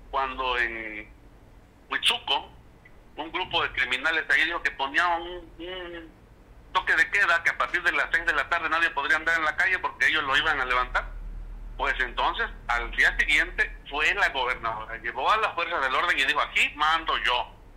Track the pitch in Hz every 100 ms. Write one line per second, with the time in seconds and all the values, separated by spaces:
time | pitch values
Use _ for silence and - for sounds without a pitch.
0 | - 135 135 127 127 123 117 113 110 107
1 | 107 - - - - - - - - -
2 | - - - 143 - - - - - -
3 | - - 160 170 180 170 143 131 123 127
4 | 151 160 147 143 160 170 - - 135 156
5 | 175 170 175 180 - - 170 185 175 170
6 | 165 - - - - - - 185 - 170
7 | 160 202 185 170 151 - 123 175 175 156
8 | 127 165 170 151 131 170 156 165 165 147
9 | 143 156 160 165 156 151 185 185 143 -
10 | 131 156 139 139 156 143 127 127 123 -
11 | - - - - - - - - 139 127
12 | - - 120 175 220 - - 120 117 113
13 | 156 - 151 151 170 - 208 - - 143
14 | 160 190 180 139 123 117 113 110 110 113
15 | 117 117 160 214 202 170 170 170 131 139
16 | 175 156 135 147 120 - 254 151 151 165
17 | 160 127 107 123 113 - -